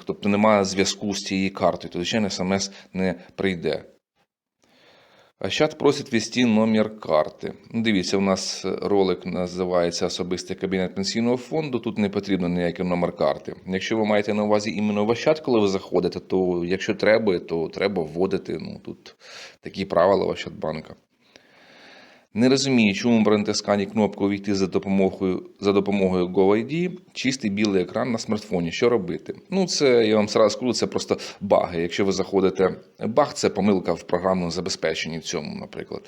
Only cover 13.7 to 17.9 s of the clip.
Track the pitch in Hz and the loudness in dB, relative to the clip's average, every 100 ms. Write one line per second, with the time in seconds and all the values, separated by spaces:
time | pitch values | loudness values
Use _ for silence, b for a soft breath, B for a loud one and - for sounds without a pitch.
13.7 | 95 - 110 107 104 104 104 104 104 107 | -4 -2 0 2 2 0 0 2 0 0
14.7 | 87 107 104 104 117 156 156 - 117 101 | -2 -2 0 0 0 0 0 0 2 2
15.7 | 95 - 92 87 90 - 95 92 87 87 | 0 -2 -2 0 -4 -2 0 2 0 -2
16.7 | 95 - 98 98 113 110 87 - 82 80 | -2 -4 0 2 2 2 -2 -2 -4 -4
17.7 | - 101 | -2 -2